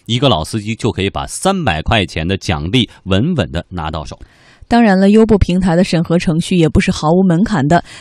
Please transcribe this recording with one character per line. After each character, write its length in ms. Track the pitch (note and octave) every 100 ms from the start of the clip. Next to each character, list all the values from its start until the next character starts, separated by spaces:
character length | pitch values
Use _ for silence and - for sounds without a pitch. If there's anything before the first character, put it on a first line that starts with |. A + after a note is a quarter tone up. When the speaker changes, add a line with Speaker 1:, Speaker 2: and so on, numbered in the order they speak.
| -
Speaker 1:
一 120 | A#2+
个 100 | C#3
老 140 | F2
司 180 | D#2+ A#2
机 140 | G#2
就 160 | A2+ A#2
可 120 | -
以 60 | F#2+
把 160 | D2
三 400 | C#2 - F#3 G3
百 160 | D3 D#2+
块 220 | - A2+
钱 220 | F#2+ E2+ E2
的 100 | G2
奖 320 | - D#2 D#2+
励 180 | B2+ G#2+ -
稳 280 | F2+ F#2+ D3+ E3
稳 120 | D2+
地 120 | D#2+ -
拿 240 | F2+ D#2
到 120 | D#2+
手。 140 | D2 - - _ _ _ -
Speaker 2:
当 120 | A#3+
然 180 | A3+ F#3+
了， 80 | G3
优 160 | G#3+
步 140 | A3 G#3
平 200 | - F3+
台 160 | F#3
的 80 | E3+
审 220 | F3+ E3
核 140 | E3 E3+
程 200 | - D#3+
序 160 | -
也 140 | F3+ D#3
不 100 | -
是 140 | -
毫 160 | - D#3
无 180 | F3+ F#3+
门 160 | E3
槛 240 | A#3 F#3+ C#3+
的。 160 | E3+ - -